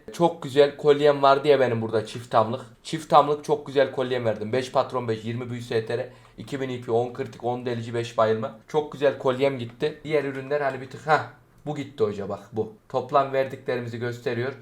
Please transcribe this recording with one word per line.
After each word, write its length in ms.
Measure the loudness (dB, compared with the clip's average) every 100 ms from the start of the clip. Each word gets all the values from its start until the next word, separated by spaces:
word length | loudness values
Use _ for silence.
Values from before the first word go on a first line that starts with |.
| -12
çok 300 | 0 0 0
güzel 340 | -4 4 4 4
kolyem 440 | 4 6 6 6
vardı 260 | 6 6 6
ya 120 | 6
benim 220 | 6 0
burada 240 | 0 -2 -4
çift 260 | -10 0
tamlık. 300 | 2 2 -2 -10 -18
Çift 260 | -10 -8 4
tamlık 340 | 6 6 0
çok 240 | -2 -4 0
güzel 240 | 2 2
kolyem 340 | 2 -2 0 -2
verdim. 280 | -2 -2
Beş 180 | -2 0
patron 360 | 0 0 -2 -4
beş, 180 | -4 -4
yirmi 240 | -8 -8
büyü 120 | -10
S 240 | -4 -4 -2
T 120 | -6
R, 120 | -6 -12 -20 -16
iki 240 | -10 -8
bin 80 | -6
E 120 | -8
P, 100 | -2
on 220 | -2 -2
kritik, 300 | -6 -10 -6
on 220 | -6 -4 -4
delici, 280 | -6 -6
beş 240 | -6 -6 0
bayılma. 420 | 2 2 -4 -10 -4
Çok 240 | -4 -4
güzel 260 | 0 0 0
kolyem 420 | -2 0 0 -2
gitti. 420 | -10 -6 -6 -6
Diğer 200 | -2 -2
ürünler 380 | -2 -6 -4 -2
hani 200 | -2 -4
bir 80 | -12
tık, 180 | -10 2
hah, 160 | 2 2 -14 _ _ -10
bu 100 | -8
gitti 280 | -8 -2
hoca 260 | -2 -2 -8
bak 100 | -8 -8
bu. 220 | -6 -6 -8 _
Toplam 440 | -4 2 2 2
verdiklerimizi 680 | 0 -2 -4 -6 -6 -6 -6
gösteriyor. 540 | -6 -6 -6 -4 -4 -8